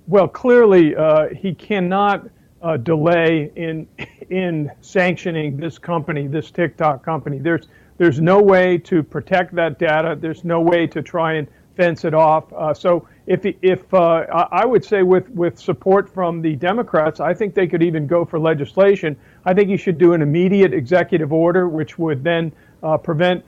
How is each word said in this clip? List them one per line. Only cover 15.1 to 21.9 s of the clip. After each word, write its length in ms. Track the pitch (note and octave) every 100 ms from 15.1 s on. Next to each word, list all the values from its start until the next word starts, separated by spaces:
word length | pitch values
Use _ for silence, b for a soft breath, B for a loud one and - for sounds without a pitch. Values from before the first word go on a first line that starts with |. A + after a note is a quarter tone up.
| F#3 F#3
with 280 | F3+ E3+ E3
support 500 | - - - G3 G3
from 320 | F#3 F3 E3+
the 140 | D#3+
Democrats, 640 | D3 F3 A3 A3 E3+ D#3 -
I 160 | D#3
think 200 | F3 G#3+
they 120 | G3 F3+
could 160 | F3+
even 240 | F3 D#3+ C#3+
go 180 | E3+
for 140 | E3+ E3
legislation. 800 | D#3+ D#3+ C#3 - G3 G3 D#3+ C#3+ b b
I 100 | -
think 140 | F#3 G3+
he 80 | G3
should 220 | - D#3+
do 140 | F3
an 100 | F3
immediate 500 | D3 D#3+ F#3 G3 F#3
executive 600 | D#3 B2 F3+ F3 F3 D#3
order, 360 | D#3+ E3+ F3+ F3+
which 300 | D#3 D3